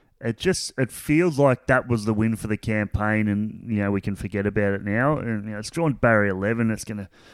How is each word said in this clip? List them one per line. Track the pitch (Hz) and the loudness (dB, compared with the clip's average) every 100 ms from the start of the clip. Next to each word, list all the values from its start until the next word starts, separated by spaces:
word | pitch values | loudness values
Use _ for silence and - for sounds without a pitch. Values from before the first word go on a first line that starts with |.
| _ _ | _ _
It | 117 113 | -6 -4
just, | 180 180 - - | -2 -2 -4 -4
it | 127 | -4
feels | - - 151 180 139 | -4 0 2 2 4
like | 143 123 - | 4 4 2
that | 131 127 | 2 2
was | 117 104 | 0 0
the | |
win | 107 113 110 | 0 0 0
for | 107 | -2
the | 107 | -4
campaign, | - 107 101 - 107 107 107 | -2 -2 0 -2 0 2 2
and, | 104 107 - - | 0 -2 -6 -4
you | 107 | -2
know, | 101 | 0
we | 101 | 0
can | 98 98 | -2 -6
forget | 101 101 101 | -4 -2 0
about | 101 101 | 0 0
it | 98 | 0
now. | 104 107 135 151 | -2 0 2 0
And, | 104 110 104 | -2 -6 -6
you | |
know, | 107 | -10
it's | 107 | -8
drawn | - 165 | -2 0
barrier | 120 120 110 101 | 2 4 4 4
eleven. | 95 98 117 113 | 2 0 0 0
It's | 107 | -2
gonna, | - 107 95 _ - | -6 -10 -12 _ -20